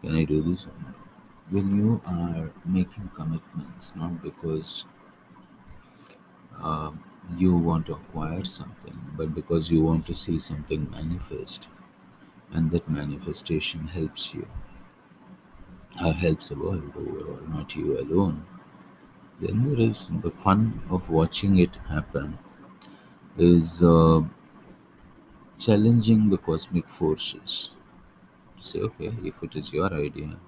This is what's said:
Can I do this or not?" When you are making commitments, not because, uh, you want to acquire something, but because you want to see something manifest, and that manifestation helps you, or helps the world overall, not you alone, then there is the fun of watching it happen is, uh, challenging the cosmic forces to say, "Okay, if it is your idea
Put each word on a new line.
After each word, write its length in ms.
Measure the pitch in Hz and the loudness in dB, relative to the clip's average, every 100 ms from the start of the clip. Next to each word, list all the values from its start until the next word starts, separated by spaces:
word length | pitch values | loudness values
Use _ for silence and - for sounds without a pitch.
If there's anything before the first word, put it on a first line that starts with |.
Can 120 | - | 0
I 100 | 80 | 0
do 180 | 76 76 | 2 0
this 240 | 80 92 - | 0 -4 -6
or 80 | - | -16
not?" 120 | - - - - - - - | -18 -18 -20 -20 -20 -20 -4
When 280 | 95 98 101 | -2 0 2
you 240 | 107 113 | 2 0
are 460 | - 87 87 82 78 - | -2 -4 -4 -6 -8 -10
making 440 | 85 92 90 - 98 - | -2 -2 -2 -6 -16 -8
commitments, 760 | 78 82 - 85 69 - - - | -6 -6 -8 -12 -12 -16 -16 -10
not 260 | 82 82 | -8 -8
because, 640 | 80 - 82 78 80 - - _ - _ _ - - - - - - - - - _ - - - | -10 -10 -6 -6 -6 -10 -12 _ -20 _ _ -20 -20 -20 -20 -20 -20 -20 -20 -20 _ -20 -20 -10
uh, 320 | 80 78 78 78 - - - 87 | -6 -6 -6 -12 -20 -20 -14 2
you 200 | 92 87 | 4 6
want 300 | 82 82 80 | 4 0 -2
to 80 | |
acquire 500 | 76 - 80 78 85 | -10 -10 -8 -6 -6
something, 560 | - - - - - - - 76 | -8 -12 -14 -16 -18 -16 -14 -8
but 180 | 78 | -6
because 360 | 78 - 85 80 | -6 -2 -2 2
you 100 | 82 | 4
want 240 | 80 80 - | 4 2 0
to 80 | |
see 240 | 87 - 80 | -8 -4 -4
something 520 | - 78 73 76 71 | -4 -10 -6 -6 -6
manifest, 760 | 78 78 90 - 76 - - - - - _ - - - - - | -8 -6 -6 -8 -10 -10 -12 -16 -20 -20 _ -20 -20 -20 -20 -6
and 180 | 85 80 | 0 2
that 160 | 82 - | 0 -2
manifestation 1000 | 76 73 71 85 76 - 80 - 85 78 | -4 -4 -8 -6 -8 -2 -2 -2 -8 -8
helps 460 | 85 78 - - | -6 -6 -6 -8
you, 120 | 71 - - - - - _ _ - - - _ - - - - - | -8 -12 -12 -14 -18 -20 _ _ -20 -20 -20 _ -20 -20 -20 -20 -2
or 80 | 85 | 0
helps 360 | 78 87 78 - | 2 2 2 -2
the 60 | 69 | -6
world 360 | - 92 73 | -4 -4 -6
overall, 460 | 73 73 71 76 71 76 | -10 -10 -8 -10 -12 -8
not 260 | 76 73 | -8 -8
you 240 | 76 76 65 | -6 -4 -2
alone, 460 | 71 85 98 76 78 - - - - - - - - - | 0 2 2 0 -10 -20 -20 -20 -20 -20 -20 -20 -20 -8
then 220 | - 101 | -4 0
there 160 | 131 127 | 0 4
is 300 | 113 107 - 87 | 2 0 -4 -4
the 80 | 85 | -6
fun 520 | - 98 101 113 - - | -2 2 4 4 -2 -4
of 180 | 90 - | -4 0
watching 500 | 80 82 - 98 95 | 2 2 2 4 6
it 180 | 87 - - | 6 2 -6
happen 500 | 76 71 69 73 - - - - - - - - - - - | -6 -4 -6 -6 -10 -16 -20 -20 -20 -20 -20 -20 -20 -20 4
is, 460 | 87 85 82 82 | 8 8 4 4
uh, 400 | 87 82 82 80 80 - - - - - _ _ - - - - - - | 8 8 8 6 2 -8 -20 -20 -20 -20 _ _ -20 -20 -20 -20 -20 -4
challenging 680 | - 104 110 120 110 113 107 | 4 6 8 6 6 6 6
the 80 | 95 | 4
cosmic 500 | - 80 - 87 - | 2 -2 0 -2 -2
forces 840 | - 80 78 - - - - - - - - - _ - _ _ - | -2 0 0 -4 -8 -6 -6 -6 -14 -20 -20 -20 _ -20 _ _ -14
to 60 | |
say, 180 | - - | -10 -6
"Okay, 320 | 110 - - 113 | -6 -6 -8 -6
if 200 | 87 - | -8 -10
it 120 | 80 | -10
is 180 | 78 71 | -10 -6
your 200 | 76 92 | 0 0
idea 460 | 80 73 76 76 - | 0 -4 -6 -12 -12